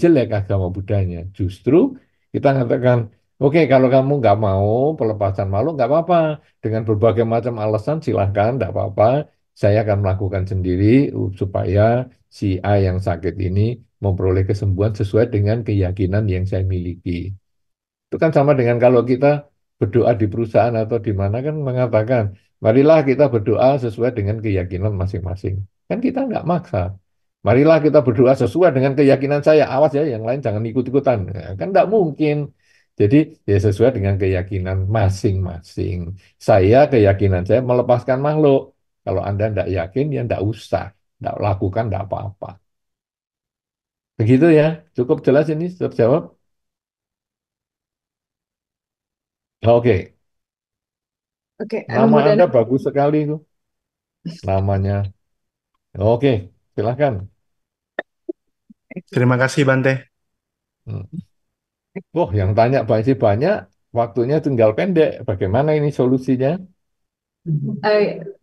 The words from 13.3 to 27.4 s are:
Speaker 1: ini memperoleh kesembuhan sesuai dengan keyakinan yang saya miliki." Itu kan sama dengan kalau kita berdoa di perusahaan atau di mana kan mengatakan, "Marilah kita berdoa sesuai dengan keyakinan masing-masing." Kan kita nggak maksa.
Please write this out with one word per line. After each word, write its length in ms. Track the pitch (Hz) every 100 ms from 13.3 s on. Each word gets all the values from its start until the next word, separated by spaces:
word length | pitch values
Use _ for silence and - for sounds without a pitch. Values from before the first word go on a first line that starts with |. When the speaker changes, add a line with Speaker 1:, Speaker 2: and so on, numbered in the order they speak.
| 98
Speaker 1:
ini 400 | 95 95 110 123 _ _
memperoleh 480 | 101 92 92 92 95
kesembuhan 480 | 104 104 92 107
sesuai 320 | 110 101 107 120
dengan 320 | 107 101 113 110
keyakinan 640 | 101 90 95 92 101 110
yang 160 | 92 92
saya 160 | 98
miliki." 720 | 95 92 87 85 90 87 87 98 _ _ _ _ _ _ _
Itu 100 | -
kan 80 | 165
sama 240 | 147 139
dengan 240 | 135 120 120
kalau 240 | 123 127
kita 480 | 120 127 143 147 - _ _ _
berdoa 360 | 110 120 113
di 120 | 113 104
perusahaan 440 | 110 113 117 113
atau 280 | 113 110 120
di 80 | 110
mana 280 | 98 98 113
kan 120 | 143 156
mengatakan, 760 | 139 127 123 110 110 127 101 95 _ _
"Marilah 340 | 104 120 147 160 139
kita 160 | 127 147
berdoa 380 | 120 101 104 127 139
sesuai 260 | 120 104 120 123
dengan 180 | 101 113
keyakinan 480 | 110 95 87 92 104 101
masing-masing." 540 | 95 95 90 90 101 98 98 _ -
Kan 100 | 208 247
kita 140 | 262 269
nggak 160 | 208 -
maksa. 260 | 175 - 101 90 95 _ _ _ _